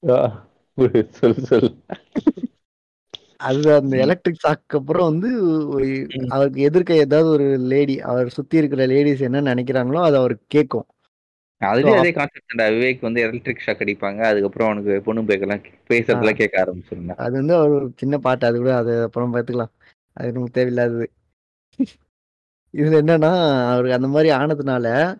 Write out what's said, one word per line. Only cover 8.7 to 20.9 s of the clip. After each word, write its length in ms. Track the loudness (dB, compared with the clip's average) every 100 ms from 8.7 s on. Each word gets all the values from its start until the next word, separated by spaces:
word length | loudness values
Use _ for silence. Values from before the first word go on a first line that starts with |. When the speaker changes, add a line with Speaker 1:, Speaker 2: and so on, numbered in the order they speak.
| 0 2
Speaker 2:
லேடிஸ் 360 | 2 2 0
என்ன 200 | -2 -2
நினைக்கிறாங்களோ 600 | 0 -2 -2 -2 0 0
அது 160 | 2 4
அவருக்கு 420 | 2 -2 _ 0
கேக்கும். 400 | 0 -2 -8 _ _ _ _ _ _ _
Speaker 1:
அதுலயும் 260 | -2 2 4
Speaker 2:
So, 100 | 4
Speaker 1:
அதே 100 | 4
Speaker 2:
அப்- 40 |
Speaker 1:
கான்செப்ட் 380 | 0 -6 -8 _ -2
தான்டா. 60 |
விவேக் 360 | 0 2 0 -2
வந்து 200 | -4 -2
எலக்ட்ரிக் 420 | -2 -4 -8 -8 -6
ஷாக் 40 |
அடிப்பாங்க. 520 | -4 -4 -4 -6 -2
அதுக்கப்புறம் 480 | 0 2 0 -2 -2
அவனுக்கு 320 | -2 -2 -2
பொண்ணு 200 | -2 -4
பேக்கெல்லாம், 420 | 0 -2 -2 -6 -10 _ _
பேசுறதெல்லாம் 380 | -2 2 0 0
Speaker 2:
ஆ. 40 |
Speaker 1:
கேட்க 320 | 0 0 0
ஆரம்பிச்சிருந்தா. 520 | -2 -4 -12 -14 -12 -8
Speaker 2:
அது 160 | -6
வந்து 240 | -4 0 2
அவர் 140 | 4
ஒரு 240 | 2 -2 -6
சின்ன 220 | -4 -2
பாட்டு. 300 | 0 0 0
அது 100 | 0
கூட 180 | 0 0
அது 260 | 0 -2
அப்புறம் 320 | -2 -4 -4
பார்த்துக்கலாம். 380 | -4 -4 -6 -6 _ _ _ _
அது 180 | -10 -8
நமக்கு 300 | -6 -6 -2
தேவையில்லாதது. 440 | -2 0 -2